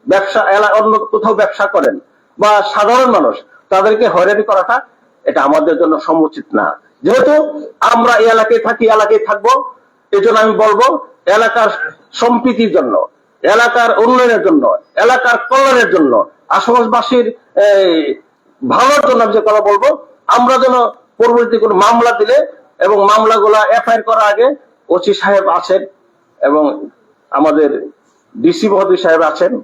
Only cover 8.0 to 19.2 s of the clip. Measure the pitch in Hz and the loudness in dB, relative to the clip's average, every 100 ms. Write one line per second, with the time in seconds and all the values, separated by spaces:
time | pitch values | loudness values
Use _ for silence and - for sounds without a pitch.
8 | 240 226 226 226 220 226 220 226 226 220 | 0 2 2 2 0 0 -2 -2 2 2
9 | 208 214 - 202 214 262 - - _ _ | 2 0 0 -2 0 0 -2 -18 _ _
10 | _ 202 214 220 214 - 214 202 254 302 | _ -2 0 2 0 2 0 2 0 0
11 | - _ - 208 226 233 220 - - - | -8 _ -2 0 0 0 -2 -4 -10 -12
12 | _ - 233 240 247 208 226 170 131 - | _ -4 -2 0 -2 -2 0 0 -2 -4
13 | - _ _ _ 180 214 233 240 233 202 | -4 _ _ _ 0 2 2 0 0 0
14 | 226 254 247 220 190 156 - - _ - | 2 2 2 0 0 0 0 -4 _ -2
15 | 226 254 254 233 - 269 269 247 - 185 | 0 0 0 -2 0 0 2 2 2 0
16 | 143 113 - _ _ 170 202 240 226 240 | 2 0 -2 _ _ -4 0 0 0 -2
17 | - 247 226 233 _ - 202 196 190 160 | 0 -2 -2 -6 _ 0 2 2 2 0
18 | 143 - _ _ _ _ 127 - 262 285 | -2 -8 _ _ _ _ -4 0 2 2
19 | 254 233 | 0 0